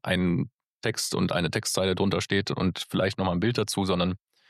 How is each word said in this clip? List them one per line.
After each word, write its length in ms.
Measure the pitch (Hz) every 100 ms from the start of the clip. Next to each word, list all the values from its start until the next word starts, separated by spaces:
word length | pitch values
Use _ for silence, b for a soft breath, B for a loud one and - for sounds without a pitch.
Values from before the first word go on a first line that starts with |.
ein 480 | - 92 90 87 - _ _ -
Text 320 | 117 - -
und 200 | - 92
eine 180 | 90 82
Textzeile 420 | 110 - - 95
drunter 280 | 90 98 92
steht 300 | - 101 104
und 340 | - 90 - -
vielleicht 280 | - 95 -
nochmal 180 | 95 87
ein 60 |
Bild 160 | 110 120
dazu, 260 | 104 -
sondern 320 | 95 90 90 92 _ b